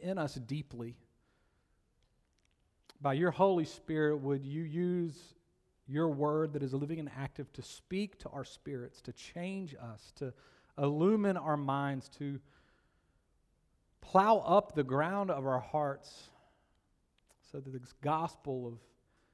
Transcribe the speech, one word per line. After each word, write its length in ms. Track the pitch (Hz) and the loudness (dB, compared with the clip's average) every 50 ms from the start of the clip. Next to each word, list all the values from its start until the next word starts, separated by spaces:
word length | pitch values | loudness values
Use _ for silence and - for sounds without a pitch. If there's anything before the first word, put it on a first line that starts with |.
in 160 | 165 185 196 | -6 -4 -2
us 180 | 180 151 139 - | -2 -2 -4 -4
deeply. 640 | 135 117 113 139 156 147 - - 117 117 120 120 - _ _ _ _ _ _ _ _ _ _ _ _ _ _ _ _ _ _ _ _ _ _ _ _ _ _ _ _ _ _ _ _ _ _ _ _ _ - - - | -8 -8 -6 -6 -6 -6 -6 -10 -10 -10 -10 -12 -14 _ _ _ _ _ _ _ _ _ _ _ _ _ _ _ _ _ _ _ _ _ _ _ _ _ _ _ _ _ _ _ _ _ _ _ _ _ -20 -10 -4
By 140 | 143 139 135 | -2 0 2
your 180 | 147 175 175 | 2 2 2
Holy 320 | - - 190 196 185 170 156 | 4 6 6 6 6 4 2
Spirit, 540 | - - - - - 160 156 151 151 151 | 0 -4 -8 -6 -2 2 4 4 4 4
would 280 | 143 135 139 139 135 135 | 2 0 0 0 0 -2
you 180 | 135 143 160 170 | -4 -4 -4 -4
use 720 | 156 151 175 180 180 180 175 170 165 139 - - - - _ _ _ _ _ _ _ _ _ _ | -2 -2 0 2 2 2 2 0 -2 -4 -10 -16 -20 -20 _ _ _ _ _ _ _ _ _ _
your 220 | - 135 151 165 160 | -4 -2 0 2 2
word 420 | 143 139 147 151 151 156 160 156 147 | 2 2 2 2 2 2 2 0 0
that 100 | 143 139 | -2 -2
is 100 | 127 135 | -2 -2
living 260 | 139 147 147 165 160 | -2 -2 -2 -4 -4
and 100 | 147 139 - | -6 -8 -8
active 380 | 135 139 135 - - 135 - - | -8 -8 -8 -8 -10 -12 -12 -12
to 80 | - | -14
speak 580 | - - - - - - 185 196 208 196 - - | -14 -14 -16 -18 -10 -6 -4 -4 -4 -4 -6 -12
to 100 | - - | -14 -12
our 120 | - 139 127 | -10 -10 -10
spirits, 560 | - - - - 147 143 123 120 139 - - - | -10 -14 -16 -10 -8 -8 -8 -8 -10 -14 -16 -14
to 100 | 127 - | -14 -14
change 640 | - - - - 170 175 185 196 196 190 151 135 | -14 -16 -12 -10 -8 -6 -6 -6 -6 -8 -10 -10
us, 360 | - 120 113 110 107 - - - | -12 -12 -14 -14 -14 -18 -20 -12
to 160 | - 143 127 - - - - - _ _ _ _ | -10 -8 -8 -8 -12 -18 -20 -20 _ _ _ _
illumine 600 | 143 143 143 147 151 170 202 220 214 202 196 185 | 0 0 2 4 4 6 6 6 6 4 4 2
our 180 | 170 139 156 151 | 2 0 0 0
minds, 540 | 147 143 135 135 139 139 139 139 131 - - | 0 2 0 0 0 0 0 -2 -4 -6 -10
to 320 | - - 143 143 143 131 - _ _ _ _ _ _ _ _ _ _ _ _ _ _ _ _ _ _ _ _ _ _ _ _ _ _ _ _ _ _ _ | -12 -8 -6 -6 -6 -8 -10 _ _ _ _ _ _ _ _ _ _ _ _ _ _ _ _ _ _ _ _ _ _ _ _ _ _ _ _ _ _ _
plow 380 | - - - 185 196 220 226 196 | -4 2 4 6 6 8 6 4
up 360 | - 165 180 208 202 - - | 6 6 6 6 6 4 2
the 80 | 156 139 | -2 0
ground 480 | 127 131 143 156 175 196 202 196 185 | 2 2 0 0 0 0 0 0 -2
of 160 | 160 139 131 | -2 -2 0
our 140 | 135 127 123 | 0 0 0
hearts 680 | - - - 151 147 139 139 - - - - - - - - _ _ _ _ _ _ _ _ _ _ _ _ _ _ _ _ _ _ _ _ _ _ - | -2 -2 -2 0 0 0 -2 -6 -10 -18 -20 -20 -20 -20 -20 _ _ _ _ _ _ _ _ _ _ _ _ _ _ _ _ _ _ _ _ _ _ -14
so 100 | - 143 | -14 -12
that 100 | 135 135 | -10 -10
the 120 | 131 123 123 - - - | -10 -12 -12 -14 -12 -6
gospel 640 | - 143 156 160 170 156 - - - 143 131 127 123 | -2 0 0 0 0 -4 -6 -8 -8 -6 -6 -6 -6
of 140 | 120 117 113 - - _ _ _ _ _ _ _ _ | -8 -10 -12 -16 -20 _ _ _ _ _ _ _ _